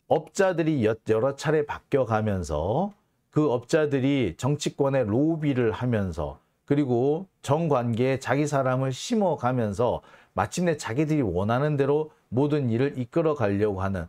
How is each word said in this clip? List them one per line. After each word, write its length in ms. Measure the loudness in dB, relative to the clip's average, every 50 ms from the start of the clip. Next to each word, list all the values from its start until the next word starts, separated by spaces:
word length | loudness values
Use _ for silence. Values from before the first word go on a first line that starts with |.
| _ 0
업자들이 760 | 0 0 0 -4 0 0 2 2 2 2 0 0 2 2 2
여-, 100 | 2 0 0 _
여러 300 | 0 2 2 2 0 -2
차례 280 | -2 -2 0 0 0 0
바뀌어가면서 1300 | -2 -8 -12 -4 _ 0 0 2 2 0 0 2 0 0 -2 -2 -2 -2 -2 -2 0 0 0 -2 -4 -6 _ _ _ _ _ _ _
그 200 | _ 0 2 2
업자들이 840 | 0 -2 -2 0 0 2 2 2 0 0 0 2 2 2 0 -2 -2
정치권에 680 | -2 -2 -2 -2 -2 -4 -6 -2 -2 0 0 0 0 0
로비를 680 | 0 0 2 2 0 0 0 -2 -2 0 2 0 0
하면서 680 | 0 -2 -2 -2 0 0 -2 -2 -4 -6 -6 -8 -8 -12 _ _ _ _ _
그리고 600 | -2 0 0 2 2 0 2 2 0 0 -2 -4 -10 _ _
정관계에 800 | -2 -2 0 0 2 2 0 0 0 0 0 0 0 0 0 -2
자기 280 | -2 0 0 0 0
사람을 440 | 0 0 0 0 0 0 0 -2 -2
심어가면서 1120 | -4 -6 -4 -2 0 0 2 0 0 0 0 0 0 0 0 -2 0 0 0 0 0 -2 -6 -12 -20 -20 -20 _ _
마침내 420 | -4 -2 -2 -2 -2 0 0 -2
자기들이 460 | -2 -4 -4 -2 -2 0 0 0 0
원하는 560 | 0 0 0 0 0 0 0 0 0 0 0
대로 340 | 0 0 2 0 0 -2 -4 -10 _ _ _
모든 400 | 0 0 2 2 2 0 0 0
일을 280 | 0 2 0 0 -2
이끌어 380 | -4 -8 -2 -2 0 2 2 0
가려고 460 | 2 0 0 2 2 2 0 0 0
하는 260 | -2 -2 -2 -4 -6